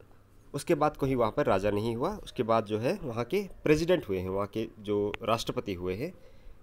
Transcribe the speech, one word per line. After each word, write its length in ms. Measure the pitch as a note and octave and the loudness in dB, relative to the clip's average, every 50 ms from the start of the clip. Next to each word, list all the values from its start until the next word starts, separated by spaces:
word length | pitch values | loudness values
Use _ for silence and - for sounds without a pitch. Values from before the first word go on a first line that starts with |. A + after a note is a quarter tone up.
| - - - - - - - - - - - | -20 -20 -20 -20 -20 -20 -20 -20 -16 -12 -10
उसके 220 | C#3+ - - E3+ | -6 0 0 2
बाद 220 | C#3+ D3+ D3+ - | 4 4 2 2
कोई 180 | - C#3+ C3 C3+ | 0 0 0 2
वहाँ 160 | A#2+ A#2 G#2+ | 2 2 2
पर 140 | - - G2 | 2 2 2
राजा 260 | A#2+ G#2 F#2+ F#2+ G#2 | 2 2 4 2 2
नहीं 240 | G2+ G2+ A2 A#2 A2+ | 0 0 0 -2 -2
हुआ, 220 | A#2 C#3 F#3 G#3+ | -2 -2 -4 -4
उसके 260 | F#3 - - - - A#2 | -6 -12 -6 -4 -2 2
बाद 220 | G#2+ A2+ A2+ G#2+ | 2 2 2 2
जो 140 | G2+ G#2+ G#2+ | 0 -2 0
है 180 | A2+ C#3 G3 | 0 0 -2
वहाँ 280 | G3+ - B2+ A2+ A2+ A#2+ | -2 -4 -6 -4 -4 -4
के 240 | - F3 G3+ G3+ F3+ - - - | -2 -2 -2 -2 -4 -8 -2 2
प्रेसिडेंट 460 | C#3+ D#3 D3+ E3+ D#3+ F#3 D#3+ - - | 4 4 4 6 4 4 2 2 0
हुए 100 | F#2+ F#2 | -2 -2
हैं, 100 | F#2 F#2 | -2 -2
वहाँ 180 | F#2+ G2 G2+ | -2 -2 -2
के 220 | G2+ - A2 A2+ - - G#2+ | -2 -4 -4 -6 -6 -8 -8
जो 340 | G2+ G#2 G#2 G#2 G#2 G#2 G2+ - A2+ | -4 0 0 2 0 0 -2 -4 -2
राष्ट्रपति 500 | G#2 A2+ A2+ - - C3 B2 - G#2 F#2 | 0 0 0 0 -2 -4 -4 -4 -4 -6
हुए 220 | E2+ F2+ F2+ F#2 | -4 -4 -4 -4
हैं 180 | G#2 C#3 F3+ - - - - - - - - - - | -4 -6 -8 -10 -14 -18 -20 -20 -18 -18 -18 -18 -18